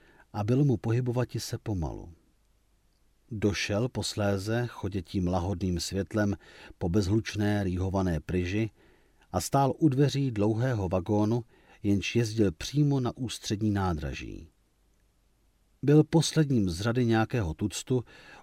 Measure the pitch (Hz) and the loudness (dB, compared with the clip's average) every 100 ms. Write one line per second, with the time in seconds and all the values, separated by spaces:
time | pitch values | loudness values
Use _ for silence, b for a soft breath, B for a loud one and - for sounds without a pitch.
0 | b b b 107 104 131 147 113 117 117 | b b b -4 0 2 4 2 0 0
1 | 123 120 120 117 - 117 - 98 73 50 | 0 -2 -2 -6 -8 -8 -4 -4 -4 -6
2 | 87 85 _ _ _ _ _ _ _ _ | -14 -20 _ _ _ _ _ _ _ _
3 | _ _ - 110 101 95 - 104 127 - | _ _ -12 -2 0 0 -2 0 -2 -4
4 | - - 101 98 98 113 120 - 98 98 | -6 -2 0 0 -2 -2 -4 -6 -6 -6
5 | 87 101 90 92 90 92 92 87 - 95 | -4 -2 0 0 -2 -2 -2 -2 -4 -4
6 | 98 107 104 95 B B B B 92 101 | -2 0 0 -2 B B B B 0 0
7 | 92 110 - 104 104 104 95 92 95 95 | 2 0 -2 -2 0 0 -2 -2 -2 0
8 | 92 80 - 90 90 104 110 b b b | 0 -2 -2 -4 -2 -2 -4 b b b
9 | b b b 90 - 135 135 - 160 131 | b b b -4 0 2 2 2 2 4
10 | 143 135 135 104 104 110 131 113 95 92 | 2 0 -2 0 0 2 0 0 0 -2
11 | 87 107 107 120 117 b b b 104 101 | 0 0 2 0 -4 b b b 0 0
12 | - 117 117 110 98 82 - 139 147 139 | 2 0 0 2 2 0 -4 0 2 2
13 | 120 - 117 - - 104 107 98 95 80 | -2 -4 -8 -6 -6 -2 0 0 0 -2
14 | 71 65 58 50 - _ _ _ _ _ | -4 -8 -10 -14 -18 _ _ _ _ _
15 | _ _ _ _ _ _ _ - 135 151 | _ _ _ _ _ _ _ -2 6 6
16 | 151 165 - 156 143 127 92 87 113 120 | 8 4 2 2 2 2 2 0 0 2
17 | 120 113 110 123 92 78 101 - - 127 | 2 2 2 -2 -2 -2 -4 -4 -2 -2
18 | - B B B | -2 B B B